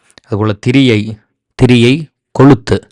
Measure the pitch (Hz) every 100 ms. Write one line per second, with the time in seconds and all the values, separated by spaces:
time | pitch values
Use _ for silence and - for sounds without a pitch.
0 | _ _ _ 104 107 104 127 131 131 107
1 | 104 110 _ _ _ - 127 123 117 143
2 | 156 _ _ - 135 135 - 98 -